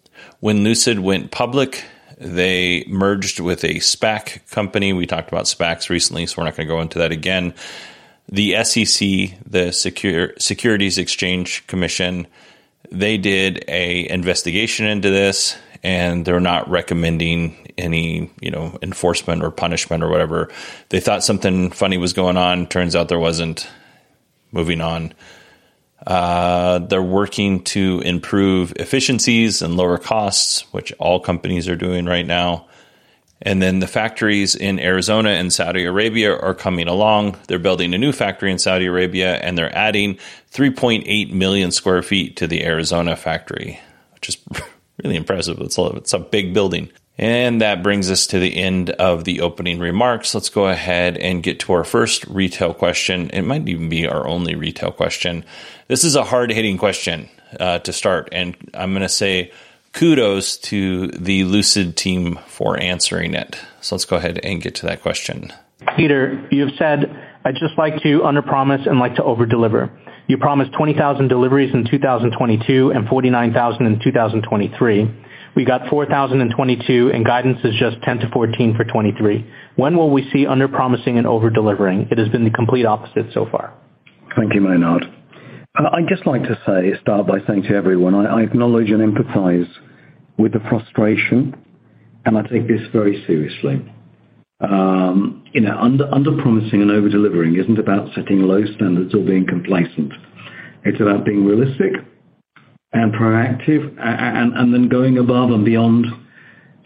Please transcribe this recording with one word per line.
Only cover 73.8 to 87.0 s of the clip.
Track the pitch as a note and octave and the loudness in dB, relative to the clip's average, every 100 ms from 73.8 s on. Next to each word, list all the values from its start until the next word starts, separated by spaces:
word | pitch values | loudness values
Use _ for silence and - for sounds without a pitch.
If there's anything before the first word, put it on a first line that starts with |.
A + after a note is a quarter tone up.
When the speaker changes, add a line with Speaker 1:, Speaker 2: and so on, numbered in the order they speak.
Speaker 2:
in | A#2+ A2 | 2 2
two | D#3+ | 2
thousand | C3 A2+ A2 | 2 2 0
twenty-three. | - G#2+ G2+ - B2 G#2 A2 - - - - | -2 -2 -2 0 2 4 2 -4 -14 -20 -6
We | - B2+ | -2 0
got | B2+ - | 0 0
four | D3 D3 | -2 0
thousand | C#3+ C3+ C3 | 0 2 2
in | A#2+ | 2
twenty-two, | A#2 C3 A#2+ A#2 B2+ A#2+ | 0 0 0 2 4 4
and | - A2+ | 4 2
guidance | B2 B2+ B2+ | 2 2 0
is | B2 | 0
just | A2 A#2+ A2+ | 0 0 0
ten | - B2 | -4 -2
to | A2+ | -2
fourteen | C3 A2+ A2+ A2+ | 0 0 2 2
for | A2+ | 2
twenty-three. | A2+ A2+ G#2+ G#2 G#2+ G#2+ A2+ - - - | 0 0 0 2 0 0 -4 -16 -6 0
When | C3+ E3+ | 2 4
will | D#3+ | 4
we | C#3 C3+ | 2 2
see | C#3+ C#3 | 0 2
underpromising | C3+ C3+ C3+ B2+ A#2 A#2+ A#2+ | 4 2 2 0 2 2 2
and | A#2 | 2
over-delivering? | A2+ A2+ A2+ G#2+ G2 G2 F#2+ G#2 | 2 2 4 2 2 2 0 0
It | A2+ | 0
has | A2 | 2
been | A#2+ | 4
the | A2+ | 4
complete | A#2 A#2 B2+ A#2 | 4 4 4 4
opposite | G#2+ - - A2+ | 2 -2 -4 -2
so | - | -2
far. | G#2 - - - _ _ _ _ - | -2 -4 -6 -12 _ _ _ _ -6
Speaker 3:
Thank | - G#2+ | 0 2
you, | G#2+ | 2
Maynard. | F#2+ F2+ E2+ E2+ - - - - - - - - | 4 4 4 2 -2 -10 -20 -20 -20 -20 -6 0
Uh, | D3+ | 2
I'd | E3+ E3 | 2 0
just | F#3 - | 0 0
like | B2+ | 0
to | - A2+ - | 0 -2 0
say, | F#2+ F#2 F#2+ | 2 2 0